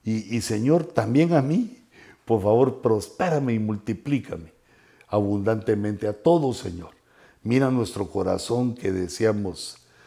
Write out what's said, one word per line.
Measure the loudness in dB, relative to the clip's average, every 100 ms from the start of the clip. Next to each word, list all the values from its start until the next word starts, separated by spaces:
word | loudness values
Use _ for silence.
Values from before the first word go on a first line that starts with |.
Y, | -4 -4 -2
y, | -4
Señor, | -2 0 2 2
también | 2 -2 0 2 4
a | 4
mí, | 2 0 -2 -8 _ -20 -20 -12
por | 0 0
favor, | 4 4 4 2
prospérame | 2 0 -2 -4 0 0 0
y | 0
multiplícame | -2 -4 -4 -6 -2 -4 -4 -12 -14 _ _ _ _ _ -4
abundantemente | 0 0 0 0 -2 0 -2 -2 -4 -6
a |
todos, | -2 2 2 2 -4
Señor. | -8 -12 -14 -20 _ _ _ _
Mira | 0 2 2
nuestro | 2 -2 -4 -4
corazón | -2 0 -2 -2 -2 -2
que | -2 -2
deseamos, | -2 -2 0 0 0 -4 -8 -12 -16 _ _